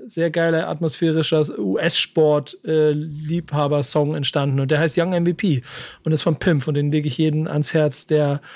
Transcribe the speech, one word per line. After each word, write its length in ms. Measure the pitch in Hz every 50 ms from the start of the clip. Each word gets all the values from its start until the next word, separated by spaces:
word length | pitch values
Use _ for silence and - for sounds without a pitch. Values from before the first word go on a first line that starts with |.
| - 233
sehr 240 | - 165 165 170
geiler, 360 | 160 170 165 165 165 160 - -
atmosphärischer 920 | 165 151 170 156 - - 175 165 156 160 151 - 165 156 151 143 - -
U-S-Sport, 960 | 107 95 95 - 165 170 - - - - _ 165 156 151 151 147 139 - - - -
äh, 240 | 202 160 156 151 151
Liebhaber-Song 1200 | 147 151 151 160 147 151 156 151 165 175 170 - 143 147 147 143 147 147 135 - - 156 147 143 156
entstanden 440 | 151 139 - - 147 139 143 135 139
und 120 | 135 135
der 80 | 151 143
heißt 180 | 165 160 - -
Young 160 | 170 185 185
M 140 | 175 170 175
V 60 | 170
P 280 | - - 196 147 127 - - - - - - - - _
und 80 | 160
ist 120 | 156 147 -
von 140 | 185 156 -
Pimpf 300 | - 190 165 143 131 160
und 60 | 143
den 180 | 147 143 147
lege 160 | 147 151 147 151
ich 120 | 127 -
jeden 280 | 160 156 147 156 156 160
ans 240 | 147 151 147 -
Herz, 360 | - 160 151 147 135 - - -
der 340 | 156 151 147 143 143 143 - - -